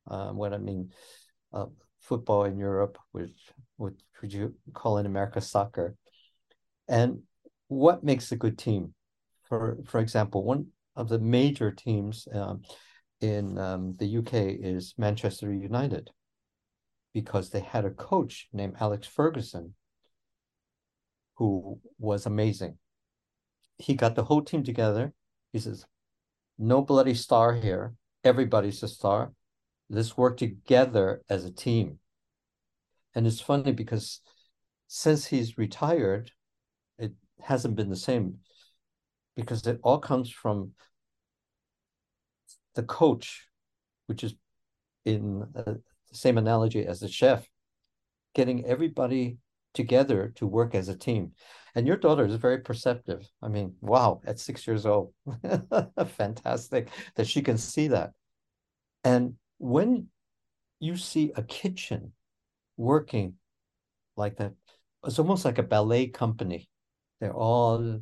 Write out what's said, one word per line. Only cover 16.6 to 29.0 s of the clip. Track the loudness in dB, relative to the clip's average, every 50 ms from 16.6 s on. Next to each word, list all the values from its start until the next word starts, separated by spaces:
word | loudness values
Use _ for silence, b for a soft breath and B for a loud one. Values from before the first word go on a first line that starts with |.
| _ _ _ _ _ _ _ _ _ _ -6
because | -6 -4 -2 -4 -4 -4 -4
they | -6 -8
had | -6 -4 -4 -2 -2
a | -4
coach | -4 -8 -4 -2 0 0 0 -2 -6 -14 -16 _ -8
named | -8 -6 -6 -4 -4
Alex | -2 -2 -2 -4 -8 -6
Ferguson | -2 0 2 2 0 -2 -6 -8 -10 -12 -12 -14 -16 _ _ _ _ _ _ _ _ _ _ _ _ _ _ _ _ _ _ _ _ _ _ _ _ _ _ _ _ _ _ _ _
who | -2 0 0 0 -2 -4 -8 -12 -14 -16 -20 _ -8
was | -4 -4 -4 -2 -2
amazing. | -2 -2 0 0 0 0 -2 -6 -10 -12 -14 _ _ _ _ _ _ _ _ _ _ _ _ _ _ _ _ _ _ _ -8
He | -4 -2 0
got | 2 2 2 2
the | 2 2
whole | 2 2 2
team | 2 0 -2 -4 -2
together. | -2 -2 0 2 2 2 0 -2 -4 -6 _ _ _ _ _ _ _ -8
He | -8
says, | -8 -8 -10 -12 -14 _ _ _ _ _ _ _ _ _ _ _ _ _ _ -2
"No | 2 4 4 4
bloody | 4 6 6 6 6 6 2
star | 0 0 4 4 6 6 6 4
here. | 2 0 -2 -2 -2 -4 -6 -10 -14 _ _ _ _ 4
Everybody's | 6 6 6 4 2 2 2 2 0 -2 -6 -8
a | -10
star. | -6 -2